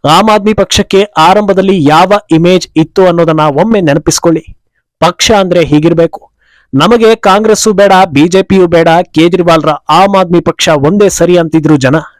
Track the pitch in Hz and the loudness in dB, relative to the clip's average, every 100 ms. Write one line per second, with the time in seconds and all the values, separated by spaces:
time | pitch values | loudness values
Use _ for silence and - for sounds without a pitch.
0 | 139 165 214 214 208 208 190 - 196 190 | 2 0 2 0 0 -2 -2 -2 -2 -2
1 | 202 - 160 202 202 190 190 190 143 156 | -2 0 2 2 0 -2 0 0 2 2
2 | 185 202 _ 160 170 185 - - 160 - | 2 -2 _ 0 2 0 -2 -4 -2 0
3 | 185 170 165 156 151 139 214 214 165 147 | 0 0 0 0 -2 -2 -2 0 0 -2
4 | - - 170 160 - - _ _ _ _ | -2 -2 -2 -2 -6 -20 _ _ _ _
5 | 165 175 - 214 185 175 151 151 160 165 | -4 -2 -2 0 0 -2 0 0 0 0
6 | 165 - _ _ _ _ _ 131 160 240 | -2 -4 _ _ _ _ _ -2 0 2
7 | 220 226 196 196 220 208 220 196 202 190 | 2 0 0 0 0 0 0 0 2 2
8 | 190 139 165 185 190 196 175 170 165 165 | 0 0 0 0 0 0 2 0 2 0
9 | 180 - 170 180 175 160 151 147 - 160 | -2 -2 0 0 0 0 0 -6 -2 0
10 | 196 196 180 170 165 160 - 151 139 202 | 2 0 0 -2 -2 -4 -2 0 0 0
11 | 202 - 170 180 165 160 156 151 127 151 | -2 0 0 0 0 -2 0 0 0 -2
12 | 151 _ | -6 _